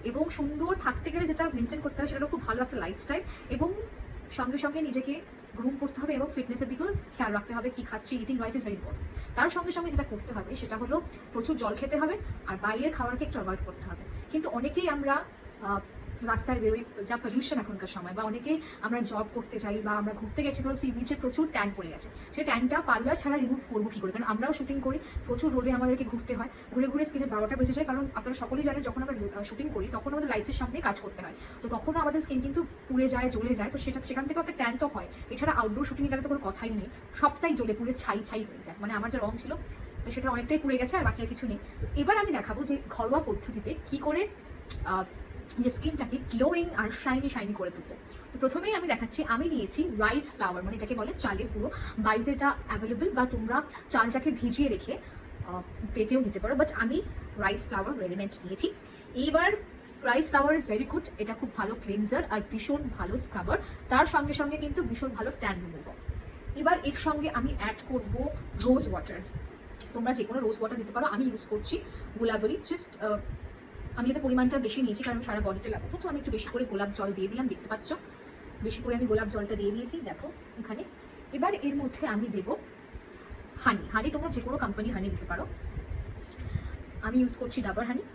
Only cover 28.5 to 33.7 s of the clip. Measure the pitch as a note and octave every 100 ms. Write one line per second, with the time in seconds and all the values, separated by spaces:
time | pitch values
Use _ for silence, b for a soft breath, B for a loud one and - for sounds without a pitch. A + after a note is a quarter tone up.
28.5 | C4 C#4+ C4+ C4 B3+ C4+ A#3 G3+ G3+ G#3
29.5 | A3 D4 G#3 F#3+ A3 C#4 D4 D4 G#3+ G#3
30.5 | - A#3+ C4 - G3+ F#3+ - F#3 - B
31.5 | B A#3 A#3 - D#4+ D4 D#4 D4+ C4 C4+
32.5 | D4+ E4 - - B3+ C4 B3 B3+ A3+ A#3+
33.5 | G#3+ G#3